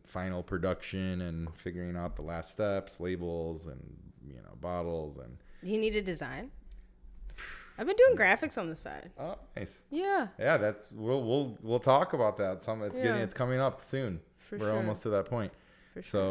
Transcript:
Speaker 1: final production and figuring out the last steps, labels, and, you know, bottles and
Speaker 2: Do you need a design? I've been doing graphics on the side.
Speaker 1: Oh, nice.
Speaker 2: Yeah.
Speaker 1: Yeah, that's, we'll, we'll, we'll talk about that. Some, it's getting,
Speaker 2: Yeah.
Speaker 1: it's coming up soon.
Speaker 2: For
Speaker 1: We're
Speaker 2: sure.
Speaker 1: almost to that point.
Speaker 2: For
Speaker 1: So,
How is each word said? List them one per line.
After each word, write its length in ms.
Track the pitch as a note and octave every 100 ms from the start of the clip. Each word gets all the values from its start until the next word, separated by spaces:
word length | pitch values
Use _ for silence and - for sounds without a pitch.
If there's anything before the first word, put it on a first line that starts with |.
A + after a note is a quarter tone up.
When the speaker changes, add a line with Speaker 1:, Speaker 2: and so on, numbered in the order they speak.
Speaker 1:
final 380 | - F2+ F#2 F2+
production 800 | E2+ F#2 F#2 F2 - F#2+ F#2 F2+
and 260 | F2 E2 E2 D#2+
figuring 400 | F2+ F2 F2 F2
out 200 | F2 -
the 60 |
last 280 | D#2 E2+ -
steps, 480 | - G#2+ G2 F#2+ -
labels, 680 | F2 F2+ F2 E2+ E2 D#2+ E2
and, 140 | B1+ - A#1+ B1 - C2+
you 80 | B1+
know, 200 | G1+ A1+
bottles 560 | E2+ F2+ E2+ E2 D2+ C#2
and 220 | A#1+ C2 - -
Speaker 2:
Do 60 | F3+
you 80 | G#3+
need 160 | A3 G#3+
a 60 |
design? 480 | F#3 E3 C#3+ C3 C4 - - - - - - - - - - - - -
I've 60 | C4
been 100 | G#4+
doing 200 | C5 G4+
graphics 420 | F#3+ - - -
on 100 | E3+
the 60 |
side. 380 | D#3+ - C#2+ F3 -
Speaker 1:
Oh, 180 | D#3+ - - -
nice. 240 | F#2+ - -
Speaker 2:
Yeah. 360 | D4 G4 G4 G#3 -
Speaker 1:
Yeah, 180 | B2 D3+
that's, 340 | G#2 G#2 -
we'll, 320 | G#2+ A2 C3+
we'll, 340 | A2 C#3 C3+ G#2
we'll 160 | A2 A#2+
talk 340 | C3+ C3+ F3+
about 240 | C#3+ A2 G2+
that. 260 | G2 F#2+
Some, 180 | - A2
it's 140 | G#2 -
getting, 180 | A#2+
Speaker 2:
Yeah. 40 | A2+
Speaker 1:
it's 100 | G#2+
coming 260 | - B2 B2+
up 220 | C3+ -
soon. 340 | - C3+ A#2+ E2+ - _
Speaker 2:
For 200 | - G#2
Speaker 1:
We're 80 | G#2+
Speaker 2:
sure. 60 | G#2+
Speaker 1:
almost 260 | A2 G#2
to 60 | A2+
that 160 | G2+ F#2+
point. 260 | A#2+ G2 - - - -
Speaker 2:
For 80 | F2
Speaker 1:
So, 60 | - G#2 F#2+